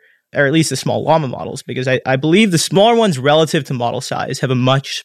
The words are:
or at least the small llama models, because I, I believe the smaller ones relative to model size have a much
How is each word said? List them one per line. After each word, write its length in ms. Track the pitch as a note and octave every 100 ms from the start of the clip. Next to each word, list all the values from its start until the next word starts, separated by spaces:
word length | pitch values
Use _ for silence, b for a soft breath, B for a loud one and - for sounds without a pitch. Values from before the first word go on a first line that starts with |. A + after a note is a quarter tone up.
| b b _
or 100 | B2
at 80 | C#3
least 180 | D#3+ D#3
the 60 | C3
small 280 | - A2
llama 240 | C3+ D#3+ C3+
models, 340 | - - -
because 260 | - B2 C3
I, 120 | B2+
I 120 | - C3+
believe 340 | D#3 F#3 A3+
the 80 | E3
smaller 380 | - D#3 A3 A#3
ones 220 | G#3+ C3
relative 460 | C3+ D#3 D#3+ E3
to 100 | C3+
model 280 | B2+ A#2+ A#2+
size 380 | - C3 - C3+
have 100 | B2+
a 40 |
much 500 | B2+ B2+ C3+ - -